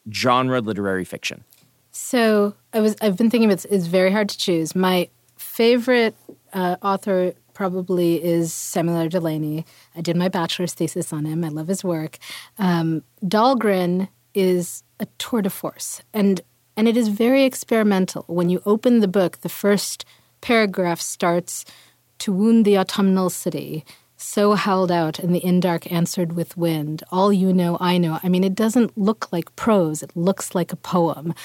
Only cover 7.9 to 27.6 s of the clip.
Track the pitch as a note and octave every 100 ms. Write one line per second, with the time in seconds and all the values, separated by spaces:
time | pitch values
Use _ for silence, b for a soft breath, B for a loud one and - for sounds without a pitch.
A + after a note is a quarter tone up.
7.9 | F3+ E3+ E3 E3+ E3+ E3 - - F#3 E3+
8.9 | E3+ E3 F3+ E3 D#3 D3+ D#3 D#3+ b b
9.9 | - E3+ E3+ F3+ F#3 E3 - F3 - D#3+
10.9 | F3+ E3 D#3 D3+ D#3+ E3 D3+ D#3+ F#3+ F#3
11.9 | D#3+ D#3 - B B B - F#3+ E3+ E3
12.9 | D#3+ - _ F#3+ G#3+ A#3+ C4 G#3+ F#3+ F3
13.9 | F3+ G3 _ _ G3+ F#3 F3+ E3+ - -
14.9 | - G#3 - - A#3 G3 - - - -
15.9 | - - G#3+ G3 F#3 - _ _ - A3+
16.9 | A3+ A3 G3+ A#3 C4+ C4+ B3+ - A3+ G#3+
17.9 | F#3+ F#3 - - E3+ F3 F3+ - G#3+ B3+
18.9 | A#3+ G3+ G3 F3 - F3 - G3+ G3+ -
19.9 | - b b b _ - A#3 G#3+ F#3 F3
20.9 | E3+ - - F3+ F3 - - - B B
21.9 | B _ - - F#3 A3 A3+ G#3 G3+ F#3+
22.9 | - G3 F#3+ F#3 - F#3 D#3 C#3+ D3+ B
23.9 | B B _ - - G#3 G3+ G3 F#3+ F#3
24.9 | F3 D#3+ D#3 F3 F3 F3+ F3+ F3+ E3+ -
25.9 | E3+ F3 - E3+ E3+ E3 - E3+ D#3+ D3+
26.9 | D#3 - F#3 G3+ G3+ F#3+ F#3